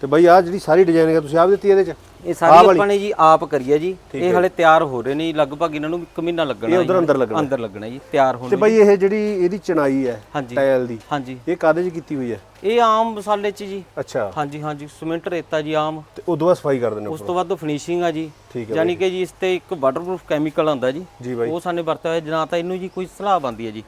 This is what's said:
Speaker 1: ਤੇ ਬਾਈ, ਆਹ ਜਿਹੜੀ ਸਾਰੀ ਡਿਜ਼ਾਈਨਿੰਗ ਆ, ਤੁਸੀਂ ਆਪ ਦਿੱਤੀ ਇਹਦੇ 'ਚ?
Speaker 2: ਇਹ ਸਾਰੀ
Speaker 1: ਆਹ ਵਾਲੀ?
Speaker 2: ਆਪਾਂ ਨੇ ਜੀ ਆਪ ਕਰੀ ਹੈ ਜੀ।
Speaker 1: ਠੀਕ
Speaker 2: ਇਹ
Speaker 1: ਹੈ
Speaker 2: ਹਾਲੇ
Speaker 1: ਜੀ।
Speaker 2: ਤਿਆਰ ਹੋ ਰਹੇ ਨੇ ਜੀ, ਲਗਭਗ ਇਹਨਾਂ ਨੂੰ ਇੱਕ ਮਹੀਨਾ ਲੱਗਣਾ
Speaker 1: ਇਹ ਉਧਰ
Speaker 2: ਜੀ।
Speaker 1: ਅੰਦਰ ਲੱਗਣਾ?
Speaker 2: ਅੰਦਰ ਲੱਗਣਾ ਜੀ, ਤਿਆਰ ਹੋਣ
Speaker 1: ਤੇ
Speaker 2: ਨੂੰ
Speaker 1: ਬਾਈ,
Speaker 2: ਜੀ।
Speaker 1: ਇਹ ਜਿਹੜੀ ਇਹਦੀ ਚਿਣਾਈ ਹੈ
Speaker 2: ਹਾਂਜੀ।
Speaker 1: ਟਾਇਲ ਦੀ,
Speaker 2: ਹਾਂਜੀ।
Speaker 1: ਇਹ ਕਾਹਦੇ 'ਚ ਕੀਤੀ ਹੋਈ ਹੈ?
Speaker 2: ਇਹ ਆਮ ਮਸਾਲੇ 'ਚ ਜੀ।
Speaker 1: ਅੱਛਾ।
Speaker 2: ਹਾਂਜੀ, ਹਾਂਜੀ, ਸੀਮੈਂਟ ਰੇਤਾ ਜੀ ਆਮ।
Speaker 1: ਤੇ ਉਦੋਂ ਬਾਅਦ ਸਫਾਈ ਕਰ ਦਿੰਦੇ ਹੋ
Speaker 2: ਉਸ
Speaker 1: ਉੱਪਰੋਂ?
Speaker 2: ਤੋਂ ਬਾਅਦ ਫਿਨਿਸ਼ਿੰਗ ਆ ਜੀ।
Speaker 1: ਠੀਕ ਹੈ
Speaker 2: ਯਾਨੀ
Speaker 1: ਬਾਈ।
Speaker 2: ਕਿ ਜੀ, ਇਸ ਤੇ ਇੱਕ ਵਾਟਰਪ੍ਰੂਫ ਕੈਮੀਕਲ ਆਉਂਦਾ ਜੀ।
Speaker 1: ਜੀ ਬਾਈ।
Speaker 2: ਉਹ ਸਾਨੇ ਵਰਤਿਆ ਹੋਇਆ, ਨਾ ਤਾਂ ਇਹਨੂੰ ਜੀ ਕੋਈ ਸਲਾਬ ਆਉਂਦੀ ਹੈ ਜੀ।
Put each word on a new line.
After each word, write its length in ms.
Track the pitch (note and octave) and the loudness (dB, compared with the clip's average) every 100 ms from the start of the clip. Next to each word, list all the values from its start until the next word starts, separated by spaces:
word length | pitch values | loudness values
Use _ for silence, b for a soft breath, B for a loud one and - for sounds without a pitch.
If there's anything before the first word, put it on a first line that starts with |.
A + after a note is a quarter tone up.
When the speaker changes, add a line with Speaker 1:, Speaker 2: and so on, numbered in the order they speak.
Speaker 1:
ਤੇ 60 | C#3 | 2
ਬਾਈ, 200 | D3 E3+ | 4 8
ਆਹ 140 | F3+ | 6
ਜਿਹੜੀ 160 | F3 F#3+ | 4 -4
ਸਾਰੀ 260 | - D#3+ | 2 4
ਡਿਜ਼ਾਈਨਿੰਗ 320 | F#3 E3 D#3+ D#3+ | 4 4 4 2
ਆ, 40 | |
ਤੁਸੀਂ 180 | D3 D#3+ | 0 2
ਆਪ 120 | F3 | 2
ਦਿੱਤੀ 180 | G3 G3+ | 2 2
ਇਹਦੇ 160 | G3 | 2
'ਚ? 100 | F3+ D3 - - | 2 -4 -16 -16
Speaker 2:
ਇਹ 100 | E3+ | -10
ਸਾਰੀ 220 | E3+ E3 D#3+ | 0 8 10
Speaker 1:
ਆਹ 80 | |
ਵਾਲੀ? 140 | F3+ F#3 | 10 6
Speaker 2:
ਆਪਾਂ 80 | G3+ | 2
ਨੇ 120 | G3+ | 0
ਜੀ 140 | G#3 - | -2 2
ਆਪ 260 | D#3+ D#3+ | 4 4
ਕਰੀ 280 | D#3+ D3 B2+ | 2 -4 0
ਹੈ 60 | D3 | 0
ਜੀ। 180 | E3+ F#3 - | 0 -6 -10
Speaker 1:
ਠੀਕ 100 | C3+ | -4
Speaker 2:
ਇਹ 60 | F3 | 0
Speaker 1:
ਹੈ 60 | |
Speaker 2:
ਹਾਲੇ 140 | F3+ F3+ | 2 2
Speaker 1:
ਜੀ। 60 | F3+ | 2
Speaker 2:
ਤਿਆਰ 260 | E3 D#3+ | 6 6
ਹੋ 200 | D#3+ B2+ | 4 -2
ਰਹੇ 120 | A#2 | -4
ਨੇ 120 | C#3 E3 | -4 -4
ਜੀ, 60 | |
ਲਗਭਗ 420 | D3+ C#3+ D3 E3 | 0 -2 0 -4
ਇਹਨਾਂ 140 | D#3 D3+ | -4 -6
ਨੂੰ 120 | F3 | -6
ਇੱਕ 200 | E3 - | -8 -8
ਮਹੀਨਾ 240 | E3 E3+ | -6 -2
ਲੱਗਣਾ 300 | D3+ G#2+ A2 | -2 -2 0
Speaker 1:
ਇਹ 60 | F3+ | 2
ਉਧਰ 140 | D#3+ | 2
Speaker 2:
ਜੀ। 40 | F#3 | 2
Speaker 1:
ਅੰਦਰ 180 | E3 C#3 | 2 2
ਲੱਗਣਾ? 240 | A#2+ G#2+ | 2 -2
Speaker 2:
ਅੰਦਰ 180 | D3 C3 | -2 -4
ਲੱਗਣਾ 300 | A2 G2 G#2+ | -6 -10 -12
ਜੀ, 120 | C3 - | -12 -4
ਤਿਆਰ 240 | D3 C3 B2 | 2 2 0
ਹੋਣ 140 | B2 | -4
Speaker 1:
ਤੇ 60 | G3 | 2
Speaker 2:
ਨੂੰ 40 | |
Speaker 1:
ਬਾਈ, 100 | G#3+ | 4
Speaker 2:
ਜੀ। 80 | A3+ | 6
Speaker 1:
ਇਹ 180 | G#3 G3+ | 6 6
ਜਿਹੜੀ 480 | G3 G#3+ G#3 G3+ | 2 0 -2 0
ਇਹਦੀ 140 | F3 G3 | -2 -2
ਚਿਣਾਈ 480 | - E3 C#3 C3+ B2+ | -2 0 0 0 -2
ਹੈ 160 | A2+ - | -6 -8
Speaker 2:
ਹਾਂਜੀ। 220 | D3+ B2+ B2 | -10 -6 -2
Speaker 1:
ਟਾਇਲ 300 | C#3 C3 B2 | 2 0 -2
ਦੀ, 120 | A#2 - | -8 -6
Speaker 2:
ਹਾਂਜੀ। 260 | D3 B2+ B2+ A#2+ | -8 -8 -12 -6
Speaker 1:
ਇਹ 80 | E3+ | 0
ਕਾਹਦੇ 280 | E3 D#3 | 0 0
'ਚ 80 | F3+ | -2
ਕੀਤੀ 220 | E3 - D3 | -6 -8 -6
ਹੋਈ 160 | B2 | -6
ਹੈ? 80 | G#2+ - _ | -8 -12 _
Speaker 2:
ਇਹ 160 | F#3+ A#3 | -2 2
ਆਮ 320 | A#3 A3 A3+ | 2 2 -2
ਮਸਾਲੇ 360 | A3 G3+ G#3 G#3 | -6 -4 -4 -4
'ਚ 120 | G3+ | -8
ਜੀ। 200 | G3+ G3 F3+ - | -12 -12 -12 -12
Speaker 1:
ਅੱਛਾ। 320 | C3+ C3+ G#2 F#2+ | -8 -6 -6 -6
Speaker 2:
ਹਾਂਜੀ, 260 | C#3+ D3 | -8 -8
ਹਾਂਜੀ, 240 | D3+ D3 D3 | -10 -10 -12
ਸੀਮੈਂਟ 420 | - D#3 E3 E3 | -12 -8 -6 -6
ਰੇਤਾ 320 | F3 D3 D#3+ | -8 -4 -6
ਜੀ 100 | D3+ | -2
ਆਮ। 300 | D#3 D#3 D#3 D3 - | -2 -4 -6 -14 -14
Speaker 1:
ਤੇ 60 | - | -6
ਉਦੋਂ 180 | D#3+ E3 | 0 2
ਬਾਅਦ 100 | F3 | 2
ਸਫਾਈ 220 | D3+ C3+ | 0 0
ਕਰ 160 | A#2 | -2
ਦਿੰਦੇ 140 | G#2+ G#2 | -4 -8
ਹੋ 60 | |
Speaker 2:
ਉਸ 60 | F#2+ | -8
Speaker 1:
ਉੱਪਰੋਂ? 140 | G2+ | -6
Speaker 2:
ਤੋਂ 100 | F3 | -4
ਬਾਅਦ 160 | F3 F#3+ | -4 -6
ਫਿਨਿਸ਼ਿੰਗ 420 | D#3 D3 D3+ F3 | -4 -6 -4 -2
ਆ 80 | F3 | -2
ਜੀ। 200 | D#3 D#3+ D3 _ | -4 -10 -14 _
Speaker 1:
ਠੀਕ 180 | B2 A2 | -12 -6
ਹੈ 60 | D3 | -2
Speaker 2:
ਯਾਨੀ 200 | E3 E3+ | -2 0
Speaker 1:
ਬਾਈ। 140 | F#3+ | -4
Speaker 2:
ਕਿ 60 | F#3 | -2
ਜੀ, 60 | |
ਇਸ 120 | F3+ - | -8 -4
ਤੇ 140 | F#3 | -4
ਇੱਕ 180 | F#3 - | -4 -6
ਵਾਟਰਪ੍ਰੂਫ 480 | F3+ C3 C3 F3 F3 - | -2 -2 -2 -6 -10 -4
ਕੈਮੀਕਲ 400 | D#3 D#3 D3 D#3 | -4 -2 -2 -2
ਆਉਂਦਾ 220 | C#3+ B2+ | 0 -2
ਜੀ। 140 | C#3 F3+ - | -4 -12 -14
Speaker 1:
ਜੀ 120 | B2 | -10
ਬਾਈ। 160 | B2 A#2 | -4 -4
Speaker 2:
ਉਹ 100 | E3 | -4
ਸਾਨੇ 220 | F3+ E3+ | -6 -6
ਵਰਤਿਆ 280 | E3 D#3+ E3+ | -4 -4 -4
ਹੋਇਆ, 100 | E3 | -6
ਨਾ 220 | D3+ D#3+ D#3 | -4 -4 -2
ਤਾਂ 120 | E3+ | -4
ਇਹਨੂੰ 200 | E3+ F#3 | -4 -8
ਜੀ 80 | F#3 | -8
ਕੋਈ 180 | F#3 F#3 - | -10 -12 -8
ਸਲਾਬ 280 | G3 F#3 C#3 | -2 0 -2
ਆਉਂਦੀ 200 | A2 A2+ | -6 -10
ਹੈ 40 | |
ਜੀ। 140 | G#2+ | -10